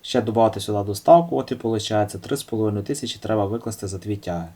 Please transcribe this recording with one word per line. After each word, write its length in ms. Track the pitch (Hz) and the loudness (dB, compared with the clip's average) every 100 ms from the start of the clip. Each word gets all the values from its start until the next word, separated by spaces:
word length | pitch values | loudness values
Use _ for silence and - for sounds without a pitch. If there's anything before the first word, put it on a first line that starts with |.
Ще 200 | - 127 | 0 -2
добавити 380 | 110 113 110 101 | 0 4 2 2
сюди 220 | - 104 | -4 -2
доставку, 540 | 101 101 - 170 170 135 | -2 -2 6 8 8 -2
от 160 | 131 | -2
і 20 | |
получається 640 | 123 113 110 101 107 104 92 | -4 -2 -2 0 0 0 -4
три 180 | - 143 | -6 -6
з 60 | |
половиною 420 | - 113 110 104 | -4 0 0 0
тисячі 340 | 98 143 120 - | -4 -4 -4 -8
треба 260 | 104 110 98 | -2 0 0
викласти 400 | 117 117 104 98 | -2 -6 -8 -8
за 120 | 92 | -8
дві 180 | 98 101 | -6 -6
тяги. 320 | - 87 85 | -4 -6 -6